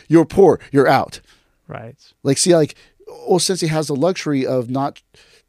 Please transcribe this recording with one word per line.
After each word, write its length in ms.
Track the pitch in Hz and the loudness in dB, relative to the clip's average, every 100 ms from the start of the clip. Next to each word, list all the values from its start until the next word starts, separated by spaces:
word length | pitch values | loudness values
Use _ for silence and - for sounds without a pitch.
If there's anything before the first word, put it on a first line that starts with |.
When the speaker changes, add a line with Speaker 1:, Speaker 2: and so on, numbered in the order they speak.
| - | 2
Speaker 1:
You're 160 | 160 156 | 2 4
poor, 340 | 196 185 120 - | 4 4 4 0
you're 160 | 139 135 | 0 2
out. 320 | 131 85 - _ _ _ _ - | 2 -2 -12 _ _ _ _ -18
Speaker 2:
Right. 280 | 107 113 139 _ _ | -18 -18 -20 _ _
Speaker 1:
Like, 140 | 139 139 | -2 0
see, 160 | 180 | 2
like, 200 | 170 147 - _ _ - | 2 2 -6 _ _ -20
O 300 | - - 180 | -12 -2 -2
Sensei 300 | - 180 165 | 0 -4 -4
has 180 | 156 151 | -4 -4
the 100 | 139 | -2
luxury 480 | 165 185 151 139 | -2 -4 -4 -4
of 240 | 127 131 120 | -2 -4 -4
not 320 | 131 139 - _ _ _ _ | -6 -6 -10 _ _ _ _